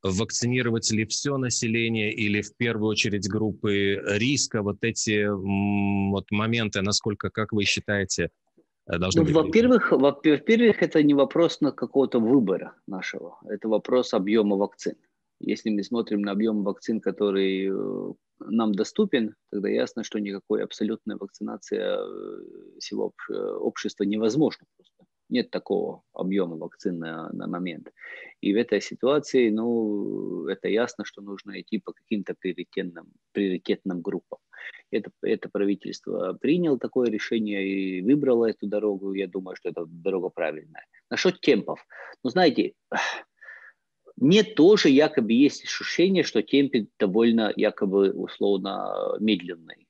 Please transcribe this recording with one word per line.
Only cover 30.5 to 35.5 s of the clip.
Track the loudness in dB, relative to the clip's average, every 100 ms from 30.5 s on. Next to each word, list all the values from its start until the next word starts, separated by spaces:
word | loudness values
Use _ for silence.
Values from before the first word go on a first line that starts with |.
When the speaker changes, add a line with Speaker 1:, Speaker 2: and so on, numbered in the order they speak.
| -6 -2
Speaker 2:
ясно, | 0 0 -4 -14
что | -12
нужно | -14 -14 -12 -16
идти | -6 -6
по | -6
каким-то | -16 _ -6 -4 -6
приоритетным, | -6 -6 -8 -6 -8 -10 -20 _ _
приоритетным | -2 -2 -2 -2 -4 -2 -6
группам. | -4 -6 _ -18 _ -18 -18 -18 _
Это, | -6 -6 _
это | -4 -4
правительство | -4